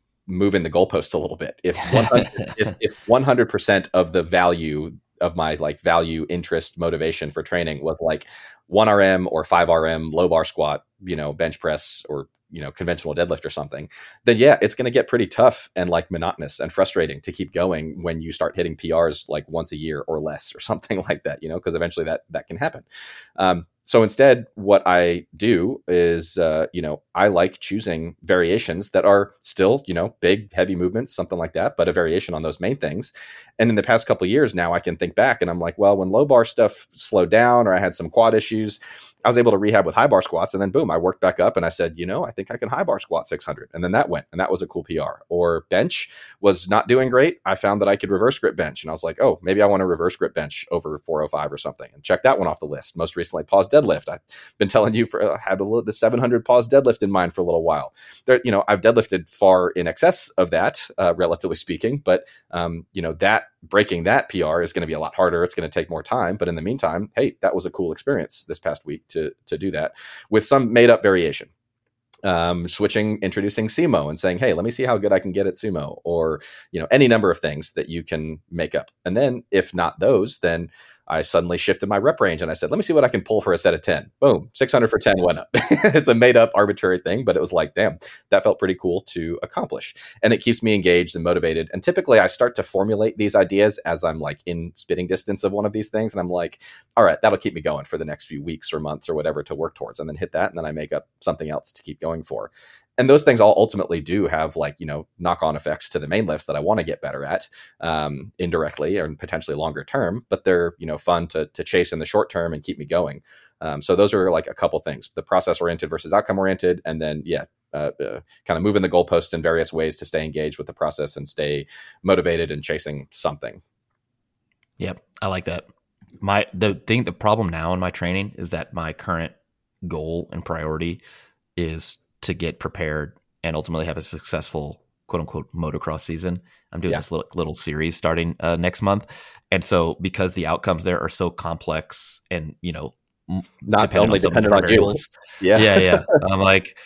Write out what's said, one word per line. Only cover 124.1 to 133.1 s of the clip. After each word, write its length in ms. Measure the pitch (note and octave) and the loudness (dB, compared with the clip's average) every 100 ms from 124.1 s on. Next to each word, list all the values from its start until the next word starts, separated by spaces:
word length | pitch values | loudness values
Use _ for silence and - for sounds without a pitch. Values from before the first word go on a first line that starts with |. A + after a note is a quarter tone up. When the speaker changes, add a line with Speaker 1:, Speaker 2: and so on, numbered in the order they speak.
| _ _ _ _ _ _ - | _ _ _ _ _ _ -10
Speaker 2:
Yep. 260 | F2+ F2+ _ - | -10 -10 _ -10
I 80 | G2 | -6
like 180 | F#2 F2+ | -6 -6
that. 200 | E2+ - _ _ _ _ - | -10 -12 _ _ _ _ -8
My, 260 | G2 G2+ - | 0 0 0
the 220 | F2+ G#2+ G2 | 0 -2 0
thing, 300 | - A2+ A2+ | -2 -2 -2
the 60 | |
problem 380 | F2 G#2+ G#2+ F#2+ | -2 0 2 0
now 240 | E2 E2 | -4 -4
in 60 | F#2 | -2
my 100 | F2+ | -4
training 460 | - F2 F#2 G2+ - | -4 -4 -4 -6 -10
is 140 | F2+ | -8
that 200 | E2+ - | -8 -8
my 220 | - D#2+ | -8 -10
current 400 | D#2 - E2 D#2+ _ _ _ _ _ F2 | -8 -6 -4 -6 _ _ _ _ _ -10
goal 420 | D#2 D#2+ E2+ - | -8 -6 -6 -8
and 140 | F2+ - | -10 -8
priority 560 | D#2+ D#2 D#2 E2+ F2+ _ - _ _ _ - | -6 -6 -6 -6 -8 _ -20 _ _ _ -6
is 400 | E2 E2 - - _ _ | -6 -6 -10 -12 _ _
to 120 | - | -8
get 240 | F2+ E2 - | -6 -6 -6
prepared 600 | - - D#2 D2+ D2 | -10 -8 -6 -6 -8